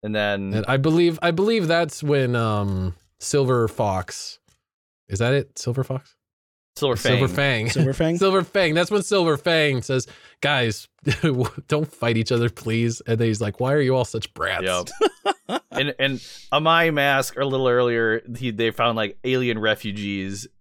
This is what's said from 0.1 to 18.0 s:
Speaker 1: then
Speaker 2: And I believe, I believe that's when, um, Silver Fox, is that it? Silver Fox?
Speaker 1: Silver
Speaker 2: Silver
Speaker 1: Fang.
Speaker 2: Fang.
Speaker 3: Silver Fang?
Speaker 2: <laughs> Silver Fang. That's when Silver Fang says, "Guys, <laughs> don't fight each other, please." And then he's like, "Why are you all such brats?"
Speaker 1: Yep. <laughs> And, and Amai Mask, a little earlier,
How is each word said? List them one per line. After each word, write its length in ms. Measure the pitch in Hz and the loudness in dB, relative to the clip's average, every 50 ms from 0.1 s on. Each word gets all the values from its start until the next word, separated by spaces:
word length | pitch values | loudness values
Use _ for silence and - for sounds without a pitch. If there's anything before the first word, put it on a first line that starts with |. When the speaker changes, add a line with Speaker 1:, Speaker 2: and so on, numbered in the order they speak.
| 107 | -2
Speaker 1:
then 400 | 104 104 104 101 98 98 98 98 | 0 0 0 0 -2 -2 -2 -2
Speaker 2:
And 100 | 110 104 | -2 0
I 120 | - 131 135 | 0 0 2
believe, 400 | 135 160 160 170 175 170 165 156 - | 2 2 4 4 4 4 2 2 0
I 80 | 175 | 0
believe 380 | 170 165 196 214 233 226 185 160 | 0 2 2 2 2 2 2 2
that's 340 | 170 170 170 156 - - 151 | 2 2 0 0 -4 -6 0
when, 320 | 147 147 143 131 123 123 | 2 2 2 2 2 0
um, 640 | 120 117 110 107 104 101 98 98 92 92 90 87 _ _ _ _ _ | 0 0 0 0 0 0 0 -2 -2 -2 -4 -4 _ _ _ _ _
Silver 480 | - - - 143 139 127 131 123 117 107 | -8 -2 0 0 2 2 2 2 2 0
Fox, 720 | - - 120 104 95 92 90 - - - - - - _ _ _ _ _ _ _ _ _ _ _ _ _ _ _ | 0 -2 -2 0 0 -2 -4 -8 -12 -14 -14 -14 -16 _ _ _ _ _ _ _ _ _ _ _ _ _ _ _
is 100 | 98 95 | -4 -2
that 140 | 117 120 135 | 0 2 2
it? 240 | 139 127 - _ - | 0 0 -4 _ -8
Silver 260 | - - 120 131 131 | -6 -4 -2 -4 -4
Fox? 320 | - 131 131 - _ _ _ _ _ _ _ _ _ _ _ _ _ _ | -4 -6 -10 -10 _ _ _ _ _ _ _ _ _ _ _ _ _ _
Speaker 1:
Silver 200 | - 147 139 123 | -2 -2 0 0
Speaker 2:
Silver 320 | 101 - 127 110 - 135 127 | 0 2 2 2 4 2 0
Speaker 1:
Fang. 380 | 90 - 139 139 131 113 110 | 2 0 0 2 2 0 0
Speaker 2:
Fang. 40 | 117 | -2
Speaker 3:
Silver 220 | - 139 160 135 135 | 0 0 0 0 2
Fang? 240 | - 165 160 170 | 0 0 0 0
Speaker 2:
<laughs> 20 | 175 | 2
Silver 240 | 190 196 190 190 175 | 2 2 2 2 0
Fang. 320 | - _ 196 185 165 151 | 0 _ 0 2 2 2
That's 160 | 165 175 165 | 0 0 2
when 120 | 214 208 185 | 0 -2 0
Silver 340 | - 208 196 175 165 151 | 2 2 2 4 2 2
Fang 460 | 139 - 180 165 160 151 147 135 127 110 | 2 2 2 2 4 4 2 2 0 -2
says, 240 | - 135 131 127 - - - - - - _ | 0 -2 -2 -2 -4 -12 -20 -20 -20 -16 _
"Guys, 480 | - 143 147 135 123 113 104 - - _ _ _ - | -2 0 0 2 0 0 -2 -4 -10 _ _ _ -4
<laughs> 640 | - 104 - - 165 135 123 127 - - - - _ | -4 -2 0 0 0 0 0 -2 -2 -4 -10 -4 _
don't 180 | 151 151 156 151 - | -2 -2 -2 -4 -6
fight 240 | - - 117 117 | -4 -2 0 2
each 160 | 110 113 - 127 | 0 0 0 0
other, 160 | 117 117 117 | 2 0 0
please." 520 | - - - 113 113 117 117 117 113 - - | -2 -4 -6 -2 0 0 0 0 -2 -4 -4
And 120 | - 117 110 | -2 0 2
then 100 | 117 113 | 2 2
he's 140 | 110 101 113 | 0 0 -2
like, 180 | 104 101 - | -4 -4 -2
"Why 140 | 123 127 143 | -2 0 2
are 60 | 151 143 | 2 2
you 120 | 127 131 | 2 2
all 120 | 131 123 | 2 0
such 260 | - - 113 107 - _ | -2 -4 -8 -8 -8 _
brats?" 300 | - - 95 95 85 92 | -6 -4 -4 -2 -2 0
Speaker 1:
Yep. 240 | 92 90 90 90 - - - 440 392 - - _ - - _ _ - | 0 0 -2 -2 -6 -2 0 0 0 0 -2 _ -6 -6 _ _ -8
<laughs> 220 | 220 - _ _ - | -8 -8 _ _ -4
And, 220 | - 139 147 139 - | -4 -4 -4 -2 -2
and 180 | 135 139 135 120 - - - - - - - | -2 -2 -2 -4 -10 -14 -20 -20 -10 -2 -2
Amai 400 | 147 156 160 165 165 170 165 156 | 0 2 4 4 4 4 2 2
Mask, 440 | 143 139 143 139 135 139 - - - | 2 2 2 2 2 0 -2 -2 -4
a 60 | 139 | -2
little 240 | 139 131 131 131 127 | -2 0 2 2 4
earlier, 540 | 120 123 123 123 120 117 | 4 4 2 2 2 2